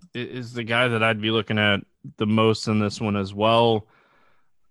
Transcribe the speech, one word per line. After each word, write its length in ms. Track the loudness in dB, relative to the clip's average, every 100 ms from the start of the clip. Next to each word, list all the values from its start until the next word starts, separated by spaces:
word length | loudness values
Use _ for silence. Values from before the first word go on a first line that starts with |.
| -14
i-, 40 | -12
is 360 | -10 -10 -12
the 100 | -10
guy 240 | -2 0 2
that 140 | 2
I'd 180 | 0 0
be 100 | 0
looking 280 | -2 0 2
at 220 | 2 2 -2 _ -14 -6
the 100 | 0
most 400 | 2 2 0 0
in 120 | -2
this 220 | -2 -4
one 140 | -4
as 200 | -4 -4
well. 520 | -2 2 4 4 2 -4 _ _ _ _ _ _ _ _